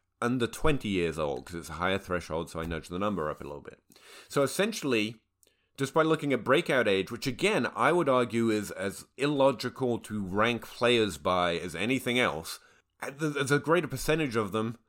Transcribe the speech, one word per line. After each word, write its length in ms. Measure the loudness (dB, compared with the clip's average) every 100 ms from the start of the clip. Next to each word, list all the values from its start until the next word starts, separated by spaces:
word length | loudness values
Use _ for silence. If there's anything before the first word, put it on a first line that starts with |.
| _ -6
under 240 | -2 0 -2
twenty 420 | 2 2 2 2
years 300 | 0 0 0
old, 260 | -4 -4
'cause 100 | -8
it's 140 | -12 -10
a 60 |
higher 240 | -4 -2 -2
threshold, 500 | -2 -6 -4 -6 -6
so 120 | -6
I 40 |
nudge 240 | -6 -6 -6
the 100 | -4
number 320 | -2 -2 -4
up 120 | -6
a 20 |
little 160 | -10 -14
bit. 180 | -14 -20 _ -20 -20 -20 -6
So 140 | 0
essentially, 760 | 0 0 -2 -2 0 0 0 -6 _ _ _ _ _ -6
just 160 | -2
by 80 | 2
looking 320 | 2 2 2
at 100 | 0
breakout 460 | 4 2 4 2 4
age, 220 | 2 0
which 160 | -4 -4
again, 400 | 0 0 2 0 2
I 160 | 2
would 160 | 4 4
argue 400 | 2 2 2 2
is 220 | 2 -2
as 340 | -4 -6 -6 -12 -4
illogical 800 | 0 4 4 2 -4 -4 -2 -2
to 260 | -4 -6
rank 420 | -2 2 2 0 -4
players 520 | 0 4 4 4 0
by 400 | 0 2 2 0
as 160 | -4
anything 440 | -4 -2 -2 0 2
else, 420 | 2 0 -6 -12 _ _ _ _
th-, 320 | -12 -4 -4
there's 160 | -2 2
a 80 | 2
greater 300 | 4 2 2
percentage 480 | -2 0 0 0 0
of 160 | 0
them 260 | -2 -4 -6